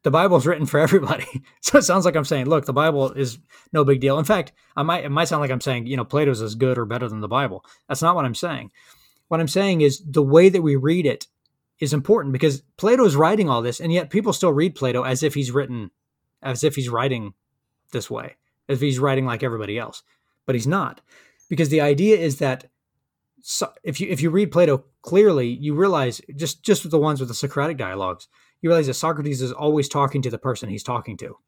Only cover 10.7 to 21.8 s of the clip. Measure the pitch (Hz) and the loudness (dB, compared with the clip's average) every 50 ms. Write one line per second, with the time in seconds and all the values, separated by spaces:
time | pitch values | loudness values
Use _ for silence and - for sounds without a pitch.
10.7 | 139 135 127 151 165 180 160 135 - - - _ _ _ _ _ _ _ _ _ | 0 2 2 0 0 2 0 0 -2 -4 -10 _ _ _ _ _ _ _ _ _
11.7 | _ _ 156 139 151 147 139 - 214 226 147 139 131 127 160 156 135 135 _ _ | _ _ -4 -2 -2 -4 2 2 2 2 2 -2 -2 2 2 0 0 -2 _ _
12.7 | _ - - 214 240 254 247 196 139 139 160 165 208 214 196 147 127 117 117 120 | _ -4 0 2 4 4 4 4 4 4 4 4 4 2 2 0 0 0 -2 -4
13.7 | 117 - - 165 165 180 165 139 - 208 226 220 - - 196 175 143 143 165 185 | -6 -4 -2 0 0 0 -2 0 -2 -2 0 0 -2 0 0 2 2 2 0 0
14.7 | - - 135 127 120 123 127 131 127 127 156 147 135 143 135 123 120 143 139 123 | -2 -2 -4 -2 -2 -2 -2 -2 -2 0 -2 -2 -2 -2 -4 -2 -2 -4 -4 -4
15.7 | 123 117 104 87 _ _ _ _ _ _ _ _ _ _ - 139 127 117 156 156 | -8 -10 -10 -12 _ _ _ _ _ _ _ _ _ _ -8 -8 -6 -2 -2 -2
16.7 | - 143 127 120 117 117 127 139 131 117 107 98 - _ _ _ _ _ _ _ | -2 -2 -6 -4 -2 -2 -2 -2 -2 -4 -8 -12 -16 _ _ _ _ _ _ _
17.7 | _ _ _ _ - 120 - - 117 113 120 135 - _ _ _ _ _ _ - | _ _ _ _ -10 -10 -8 -8 -10 -12 -12 -14 -20 _ _ _ _ _ _ -6
18.7 | 139 120 143 143 131 123 139 139 135 135 131 127 117 107 143 127 113 110 107 101 | -2 0 0 0 0 0 0 0 2 0 0 -2 -4 -4 -4 -6 -4 -6 -6 -6
19.7 | 104 117 113 113 - - _ _ _ _ _ _ _ _ _ - 127 120 110 135 | -6 -8 -8 -10 -14 -20 _ _ _ _ _ _ _ _ _ -4 -4 -2 0 -2
20.7 | 175 196 156 - - - _ _ _ - _ _ _ _ _ _ 175 139 160 139 | -2 -2 -2 -4 -8 -14 _ _ _ -20 _ _ _ _ _ _ -2 0 0 2
21.7 | 151 156 | 2 2